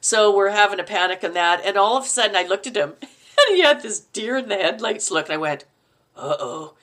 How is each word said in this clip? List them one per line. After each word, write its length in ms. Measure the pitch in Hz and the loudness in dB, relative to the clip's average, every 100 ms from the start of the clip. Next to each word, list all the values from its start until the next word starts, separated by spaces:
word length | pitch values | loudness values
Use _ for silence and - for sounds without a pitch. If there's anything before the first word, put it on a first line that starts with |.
So 340 | - 220 208 | 0 4 4
we're 160 | 202 196 | 4 2
having 300 | 208 208 196 | 4 2 2
a 40 | |
panic 380 | 175 208 180 185 | -4 -2 -2 -2
on 100 | 180 | -4
that. 260 | 175 170 175 | 0 2 2
And 120 | 190 202 | 0 2
all 200 | 202 254 | 2 2
of 80 | |
a 40 | 254 | -2
sudden, 280 | 247 220 196 | 0 0 0
I 80 | |
looked 220 | 180 190 262 | 0 -2 -4
at 100 | 214 | -4
him, 180 | 147 - | -4 -6
<laughs> 60 | |
and 540 | - _ _ - 554 381 | -20 _ _ 2 4 6
he 40 | |
had 200 | 320 294 | 4 2
this 180 | 226 208 | -2 -10
deer 360 | - - 214 262 | -10 -10 -4 -4
in 120 | 226 | -4
the 80 | 202 | -2
headlights 540 | 170 - 220 214 - | -2 -2 -6 -4 -4
look. 160 | 165 156 | -4 -4
And 80 | |
I 40 | 156 | -4
went, 260 | 156 147 - _ _ _ _ - | -4 -6 -10 _ _ _ _ -14
Uh-oh 580 | 139 147 131 160 151 _ | -6 -4 -4 -10 -14 _